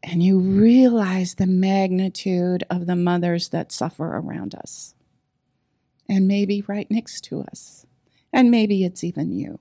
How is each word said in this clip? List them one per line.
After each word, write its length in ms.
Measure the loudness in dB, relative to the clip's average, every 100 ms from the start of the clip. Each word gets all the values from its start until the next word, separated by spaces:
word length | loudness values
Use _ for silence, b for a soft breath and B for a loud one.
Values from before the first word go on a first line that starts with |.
and 180 | -4 0
you 160 | 2 2
realize 960 | 2 4 6 8 6 4 0 -2 -4
the 140 | -2 0
magnitude 1120 | 2 2 2 2 0 -2 -4 -2 0 0 -2 -4
of 160 | -6 -2
the 80 |
mothers 540 | 0 0 0 0 -2 -4
that 240 | -6 -6
suffer 440 | -6 -6 -6 -8 -6
around 380 | -8 -10 -12
us. 400 | -14 -18 -18 -20 _ _ _ _ _ _ _ _ _ _ _ -2
And 200 | 2 2
maybe 340 | 2 0 -2 -4
right 200 | -8 -4
next 340 | -4 -4 -16
to 180 | -10 -10
us. 440 | -10 -16 -20 -20 _ _ _ _ _
And 160 | 2 4
maybe 320 | 4 4 2
it's 180 | 0 -2
even 300 | -8 -6 -6
you. 260 | -6 -8 -12